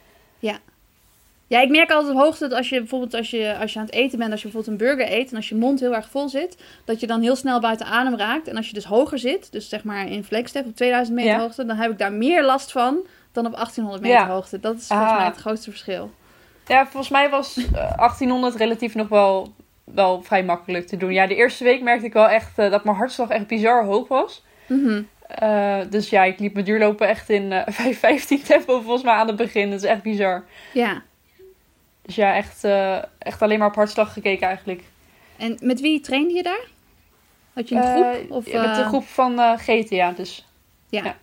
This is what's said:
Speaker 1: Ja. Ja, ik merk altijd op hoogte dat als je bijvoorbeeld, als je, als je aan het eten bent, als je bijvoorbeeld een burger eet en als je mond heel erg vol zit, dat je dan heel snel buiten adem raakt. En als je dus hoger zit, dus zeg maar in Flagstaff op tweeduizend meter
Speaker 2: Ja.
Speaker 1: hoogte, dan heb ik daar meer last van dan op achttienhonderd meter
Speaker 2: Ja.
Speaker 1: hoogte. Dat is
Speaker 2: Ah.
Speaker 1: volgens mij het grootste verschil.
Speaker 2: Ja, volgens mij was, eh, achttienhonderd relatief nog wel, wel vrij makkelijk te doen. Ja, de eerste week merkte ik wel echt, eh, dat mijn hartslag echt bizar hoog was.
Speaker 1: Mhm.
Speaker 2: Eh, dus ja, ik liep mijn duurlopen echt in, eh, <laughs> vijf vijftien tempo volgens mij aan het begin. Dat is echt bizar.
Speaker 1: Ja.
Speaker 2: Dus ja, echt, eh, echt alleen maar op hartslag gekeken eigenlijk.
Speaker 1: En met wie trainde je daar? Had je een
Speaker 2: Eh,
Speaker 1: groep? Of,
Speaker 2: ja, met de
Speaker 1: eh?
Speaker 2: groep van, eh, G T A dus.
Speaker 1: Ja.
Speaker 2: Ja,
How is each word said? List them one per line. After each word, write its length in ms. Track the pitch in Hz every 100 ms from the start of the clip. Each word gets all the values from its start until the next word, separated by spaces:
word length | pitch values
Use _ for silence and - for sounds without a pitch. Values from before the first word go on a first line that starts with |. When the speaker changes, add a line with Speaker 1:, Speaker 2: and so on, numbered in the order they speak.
| _ _ _ _
Speaker 1:
Ja. 180 | 220 202 _ _ _ _ _ _ _ _ -
Ja, 120 | 233
ik 80 | 262
merk 220 | 302 330
altijd 220 | 302 294 262
op 60 |
hoogte 260 | 302 311 285
dat 100 | 247
als 120 | 247
je 100 | 262
bijvoorbeeld, 340 | 226 262 247
als 160 | 233 226
je, 280 | 233 214 -
als 140 | 214
je 60 | 214
aan 60 | 214
het 80 |
eten 240 | 226 262 233
bent, 120 | 226
als 100 | 214
je 60 | 214
bijvoorbeeld 320 | 220 220 208
een 60 | 240
burger 260 | 277 214 220
eet 120 | 262
en 60 | 220
als 140 | -
je 60 | 220
mond 240 | 247 277
heel 160 | 247 226
erg 140 | 214
vol 200 | 269 285
zit, 280 | 269 359 - - - -
dat 140 | 226
je 80 | 226
dan 140 | 233
heel 140 | 233 262
snel 240 | 269 247
buiten 260 | 226 220 -
adem 300 | 226 262 226
raakt. 300 | 214 294 320
En 100 | 220
als 100 | 220
je 60 |
dus 120 | 208 180
hoger 340 | 220 302 269
zit, 320 | 240 381 -
dus 180 | 214 -
zeg 140 | 214
maar 240 | 214 202 185
in 160 | 202
Flagstaff 420 | 202 233 247 277 254
op 80 | -
tweeduizend 400 | 247 247 233 240
meter 140 | 220
Speaker 2:
Ja. 80 | 220
Speaker 1:
hoogte, 260 | 226 233 233
dan 100 | 220
heb 140 | 226
ik 60 | 208
daar 140 | 202
meer 300 | 208 254 349
last 280 | 277 269 -
van 260 | 262 247 311 381 _ _
dan 140 | 240 233
op 80 |
achttienhonderd 500 | - 226 - 214 196
meter 160 | 233 240
Speaker 2:
Ja. 80 | 185
Speaker 1:
hoogte. 320 | 185 185 190
Dat 160 | 220 226
is 120 | -
Speaker 2:
Ah. 80 | 208
Speaker 1:
volgens 200 | 220 214
mij 80 | 180
het 100 | 180
grootste 320 | 220 220 220
verschil. 420 | 202 - 175 208 - _ _ _ _ -
Speaker 2:
Ja, 160 | 262 262
volgens 220 | 269 262
mij 180 | 285 285
was, 280 | 277 277 254 247 -
eh, 220 | - -
achttienhonderd 580 | 233 - 247 254 254 233
relatief 400 | 220 226 233 226
nog 120 | 208
wel, 460 | 208 196 190 190 - _ _
wel 380 | - - 185 180
vrij 220 | - 196
makkelijk 440 | 185 175 - 180 175
te 100 | 185
doen. 160 | 185
Ja, 140 | 185 190
de 80 | 202
eerste 280 | 247 -
week 180 | 247 254
merkte 240 | 240 240 226
ik 80 |
wel 140 | 220 214
echt, 280 | 220 - -
eh, 120 | 202
dat 120 | 202
mijn 120 | 214 196
hartslag 320 | 254 254 233
echt 180 | 226 208
bizar 380 | 226 226 247 202
hoog 220 | 208 254
was. 360 | 262 427 - _ _ -
Speaker 1:
Mhm. 340 | 262 269 208 208 _ -
Speaker 2:
Eh, 500 | - 220 208 202 196 180
dus 200 | 208 -
ja, 140 | 202
ik 160 | 190 185
liep 140 | 202
mijn 120 | 196 190
duurlopen 420 | 214 214 214 202
echt 220 | 214 -
in, 220 | 208 196
eh, 100 | 190 -
<laughs> 0 |
vijf 260 | 208 240 220
vijftien 420 | 226 285 - 285
tempo 380 | - 311 - 254
volgens 220 | 220 247
mij 100 | 262
aan 140 | 214 226
het 80 | 208
begin. 340 | 233 220 202
Dat 120 | 196
is 60 | 202
echt 120 | 208
bizar. 420 | 220 202 196 180 - - -
Speaker 1:
Ja. 280 | 254 226 175 - _ _ _ - _ _ _ _ _
Speaker 2:
Dus 140 | - 202
ja, 180 | 196 190
echt, 280 | 202 -
eh, 340 | 202 196 190 185 - -
echt 220 | - -
alleen 180 | 214 214
maar 80 | 208
op 80 | 208
hartslag 380 | 208 220 208
gekeken 340 | - 202 190 185
eigenlijk. 360 | 190 - 180 - _ _ _ _ -
Speaker 1:
En 200 | 226 226
met 180 | 240 254
wie 180 | 294 302
trainde 320 | - 269 330
je 100 | 349
daar? 220 | 349 403 508 _ _ _ _ _ _ _ _
Had 160 | 254 233
je 60 | 247
een 60 |
Speaker 2:
Eh, 300 | 247 247 247
Speaker 1:
groep? 180 | 247 -
Of, 140 | 247 220
Speaker 2:
ja, 100 | 233 220
met 100 | 214
de 60 |
Speaker 1:
eh? 60 | 214
Speaker 2:
groep 160 | 262 -
van, 320 | - 254 240
eh, 140 | 233 226
G 280 | - 226 220
T 60 |
A 180 | 185 180
dus. 360 | 180 185 - - _ _ _ _
Speaker 1:
Ja. 140 | 208
Speaker 2:
Ja, 120 | 190 -